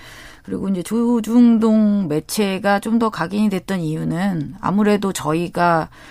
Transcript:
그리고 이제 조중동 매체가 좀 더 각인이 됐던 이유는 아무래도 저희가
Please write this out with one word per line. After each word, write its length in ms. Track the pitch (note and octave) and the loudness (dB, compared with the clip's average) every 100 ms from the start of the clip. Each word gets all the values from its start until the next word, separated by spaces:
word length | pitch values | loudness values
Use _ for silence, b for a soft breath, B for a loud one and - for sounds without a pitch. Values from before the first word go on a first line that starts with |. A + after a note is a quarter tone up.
| B B B B | B B B B
그리고 240 | - F#3+ F#3+ | -10 -6 -4
이제 160 | F#3 | -4
조중동 1200 | E3+ A3+ A#3 A#3+ G#3+ A#3+ A#3+ A3+ A3+ A3 G#3+ G3+ F3 | -4 -2 0 0 2 6 6 6 4 4 4 2 0
매체가 680 | D3+ - - G3 F#3+ G3+ G3+ | -4 -4 -2 -2 0 0 0
좀 200 | A3 A#3 | 0 0
더 100 | A3+ | 0
각인이 400 | G#3+ E3+ G3+ G#3+ | -2 -4 0 0
됐던 300 | F#3+ - F#3+ | -2 -4 -4
이유는 760 | D#3 D#3+ D#3+ D#3+ G3 E3+ C#3+ - | -4 -4 -4 -2 -2 -4 -6 -6
아무래도 540 | - G3 G#3 G3+ G3 | -2 0 2 2 -2
저희가 760 | - D3+ D#3+ F3 - F3 E3 E3 B B | -4 -4 -2 -2 0 2 2 -2 B B